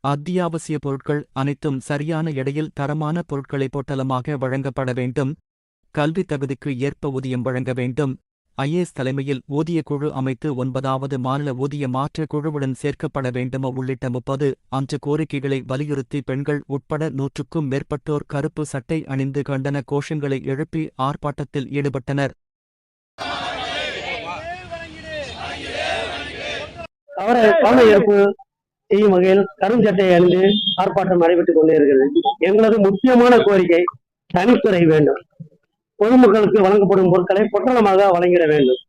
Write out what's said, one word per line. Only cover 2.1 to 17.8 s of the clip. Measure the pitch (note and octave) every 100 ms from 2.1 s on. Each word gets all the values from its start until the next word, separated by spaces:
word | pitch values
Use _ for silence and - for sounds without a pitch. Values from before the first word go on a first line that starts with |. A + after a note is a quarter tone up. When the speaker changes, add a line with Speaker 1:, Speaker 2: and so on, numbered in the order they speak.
| D#3+ E3
Speaker 1:
எடையில் | C#3 C3 C#3+ D#3
தரமான | - C#3 D3+ D3+ E3+ E3+
பொருட்களை | C#3 C3+ C#3+ C3+
பொட்டலமாக | C#3+ B2+ C3+ C3 B2+ B2 D3
வழங்கப்பட | C3 C3+ C3+ B2+ C3
வேண்டும். | B2+ B2+ B2+ C3+ D#3+ _ _ _ _ _
கல்வி | - D3 E3 F3+
தகுதிக்கு | D3 C3+ C3+ D3+ B2+
ஏற்ப | C#3 C#3+ D3+
ஊதியம் | C3 C3 B2+
வழங்க | B2 B2+ C3
வேண்டும். | B2+ B2 B2+ C#3+ C3 _ _ _
ஐ | - C#3
ஏ | E3+
எஸ் | F3
தலைமையில் | - C3 C#3 C#3 C3+ -
ஊதிய | C#3 D#3+ E3+
குழு | D3 C#3+ D3
அமைத்து | C#3+ C3 B2+ D3+
ஒன்பதாவது | B2+ B2+ C3 C3+ C3+ C3+ C3+
மாநில | B2+ C3+ D3
ஊதிய | B2+ C#3+ C#3+ C3+
மாற்ற | B2+ C#3+ - D#3
குழுவுடன் | D3+ D3+ D3 C3+ B2+
சேர்க்கப்பட | D3 C#3 D3+ C#3+ B2+
வேண்டும் | B2 B2+ C3
உள்ளிட்ட | C3 C3 B2+ C3 C3
முப்பது | B2 A#2+ C3+ C#3+ C3 _ C3+
அம்ச | C3+ C#3+
கோரிக்கைகளை | D3 D3+ D#3 C#3+ C#3 C3+ A#2+
வலியுறுத்தி | C3 D3 C#3 B2+ D3
பெண்கள் | B2+ C3+ C#3+ D3 -
உட்பட | C#3 _ D3+ D#3
நூற்றுக்கும் | C3+ C#3 - C#3 E3+ D3
மேற்பட்டோர் | C3+